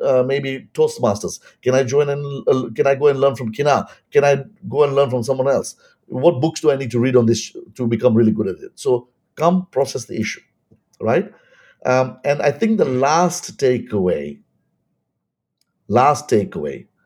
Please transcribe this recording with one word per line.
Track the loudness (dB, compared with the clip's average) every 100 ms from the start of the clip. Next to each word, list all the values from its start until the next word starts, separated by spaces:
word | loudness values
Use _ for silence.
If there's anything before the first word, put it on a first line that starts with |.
uh, | 0 2
maybe | 2 -2 -4 -8 -8
Toastmasters? | -2 -2 0 -2 -2 -6 -12 -18 _
Can | 0 0
I |
join | 2 0 0
and, | -2 -6 -6 0
uh, | 0 -2 -2
can | 0
I | 2
go | 2
and | 2
learn | 0 0
from | -6
Kina? | -2 0 0 -2 -12 _
Can | 2
I | 4 2 -2 _ -8
go | 0
and | 2 2
learn | 0
from | 0
someone | -2 -2 0
else? | 0 -2 -12 _ _ _
What | 0 2 2
books | -2 0
do | 0
I | 0
need | -2
to | -2
read | 2 4
on | 4
this | 0 -4 -14 -18 -6
to | -4
become | 0 2 4
really | 2
good | 2 -4
at | -6
it? | -14 -8
So | -2 -2 -4 _ _ -2
come | 0 0 -2
process | -4 -4 -4 -8
the | -6
issue, | -6 -8 _ _ _ _ _ _
right? | -2 0 -2 -12 _ _ _ _ -2
Um, | 0 0 -4
and | -4 0
I | -2
think | 0 0 2
the | 0
last | 0 2 2 2 -2 -10 -2
takeaway, | 0 0 -2 -2 0 -2 -6 -14 _ _ _ _ _ _ _ _ _ _ _ _ _ _ -2
last | 2 4 2 0
takeaway | 0 0 -6 -8 -10 -16 _